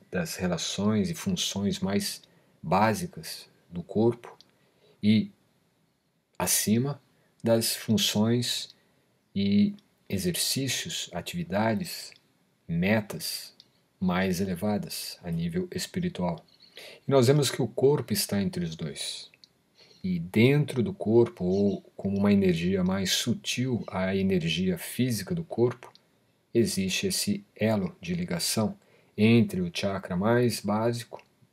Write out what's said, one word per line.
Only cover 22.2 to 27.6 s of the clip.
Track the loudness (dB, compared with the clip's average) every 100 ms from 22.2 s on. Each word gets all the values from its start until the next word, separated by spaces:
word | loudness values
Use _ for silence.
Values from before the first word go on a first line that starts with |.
| 4
energia | 6 4 2 2 0
mais | 0 0 -2
sutil | -2 -2 -4 -4 -4 -2 -2 -4
à | -4 0
energia | 0 2 0 0 -2 -2 -2
física | -4 -2 -2 -2 -4
do | -6 -4
corpo, | 0 0 0 -14 -20 _ _ _ _ _
existe | 0 2 0 -2 -2 -2
esse | -2 -2 -4 -6
elo | -2